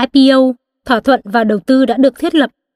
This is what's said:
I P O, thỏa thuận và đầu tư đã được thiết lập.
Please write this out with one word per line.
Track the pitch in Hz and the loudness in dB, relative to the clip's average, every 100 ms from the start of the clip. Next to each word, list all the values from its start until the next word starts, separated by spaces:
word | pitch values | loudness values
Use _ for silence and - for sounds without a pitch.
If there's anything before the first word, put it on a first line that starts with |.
| 254 | -2
I | 277 262 | 2 2
P | |
O, | 262 262 247 _ _ | 2 0 -4 _ _
thỏa | - 226 | -6 -4
thuận | 262 254 | 0 -2
và | 202 226 | -2 -4
đầu | 220 208 | -2 -4
tư | - 262 | -2 0
đã | 262 247 | 0 0
được | 269 247 | 0 -2
thiết | 339 | -4
lập. | 330 247 _ _ | -2 -2 _ _